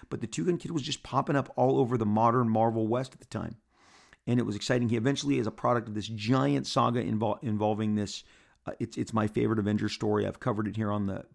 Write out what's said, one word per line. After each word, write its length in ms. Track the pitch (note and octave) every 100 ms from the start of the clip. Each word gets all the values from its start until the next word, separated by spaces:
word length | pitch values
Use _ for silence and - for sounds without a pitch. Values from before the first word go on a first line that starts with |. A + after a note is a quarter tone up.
| -
but 100 | A2+
the 60 | A2
Two 200 | - E3+
Gun 120 | E3+
Kid 140 | -
was 100 | E3
just 220 | D3 -
popping 320 | - B2+ - C#3+
up 180 | C3+ -
all 240 | B2+ C3+
over 160 | A#2+ B2
the 120 | G#2
modern 420 | A2 A#2 B2+ A#2
Marvel 380 | A2 A#2 A2+ A2
West 260 | B2 C3+
at 60 | -
the 80 | -
time. 300 | G#2+ E2+ - _ _ _ - - - -
And 140 | B2
it 80 | G#2+
was 80 | G#2
exciting. 340 | - B2 A#2
He 80 | A2+
eventually 400 | B2+ C3+ C#3+ C3
is 80 | A2
a 60 |
product 360 | - A#2+ A#2+ A2
of 60 |
this 140 | G#2+ A2
giant 580 | A2 G#2+ C3 C#3 C#3 -
saga 380 | C#3 A#2+ A#2+
invol-, 400 | - G#2+ A2 -
involving 500 | B2+ G#2 G#2+ G#2+ G#2+
this. 300 | G#2 G2 - - - _ _ -
Uh, 80 | -
it's, 180 | A#2 C3
it's 160 | A2
my 140 | A2 G#2+
favorite 320 | A#2+ A2+ A2
Avengers 340 | G2+ G#2+ G#2+
story. 340 | - G#2+ G#2 G2+
I've 140 | -
covered 260 | B2+ G#2 G#2
it 80 | G#2
here 160 | G#2
on 140 | G#2 G2
the 180 | F#2+ -